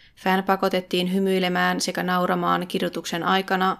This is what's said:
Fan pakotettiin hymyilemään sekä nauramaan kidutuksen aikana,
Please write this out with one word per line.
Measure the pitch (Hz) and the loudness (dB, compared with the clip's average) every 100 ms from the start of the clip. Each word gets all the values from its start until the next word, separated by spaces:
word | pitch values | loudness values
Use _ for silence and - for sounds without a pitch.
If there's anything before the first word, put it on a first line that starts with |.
| - - | -20 -6
Fan | 190 190 | 0 0
pakotettiin | 190 190 196 185 185 180 180 | 2 0 2 0 -2 -2 0
hymyilemään | 190 190 185 180 180 180 180 | 0 2 2 0 0 0 0
sekä | - 180 | -2 -2
nauramaan | 180 180 180 180 175 175 180 | 0 0 2 0 2 0 0
kidutuksen | 185 180 170 - 170 | -2 -2 -4 -6 -4
aikana, | 165 190 190 190 185 | 0 0 0 0 0